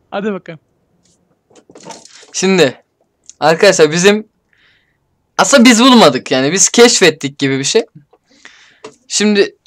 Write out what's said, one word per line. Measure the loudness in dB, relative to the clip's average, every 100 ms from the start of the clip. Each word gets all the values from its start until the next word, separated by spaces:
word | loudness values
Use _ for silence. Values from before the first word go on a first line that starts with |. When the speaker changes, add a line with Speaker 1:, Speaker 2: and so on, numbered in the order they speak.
| _
Speaker 1:
Hadi | -10 -8
bakalım. | -10 -14 -20 _ _ _ _ _ _ _ _ _ _ _ -20 -20 -20 -20 -20 -14
Speaker 2:
Şimdi | -6 -2 0 0 -2 _ _ _ _ -20 _
arkadaşlar, | -2 2 2 2 0
bizim | 2 0 0 -6 _ _ _ _ _ _ _ _ _ _ -4
aslında | 0 2
biz | 4 4
bulmadık | 4 4 4 0 -4
yani, | -4 -2
biz | -2 -2
keşfettik | 2 2 2 0 -2 -10 -6
gibi | -6 -4
bir |
şey. | -4 -4 -6 _ _ _ _ _ -20 _ _ _ -20 _ _
Şimdi, | -4 -2 0 -2 -6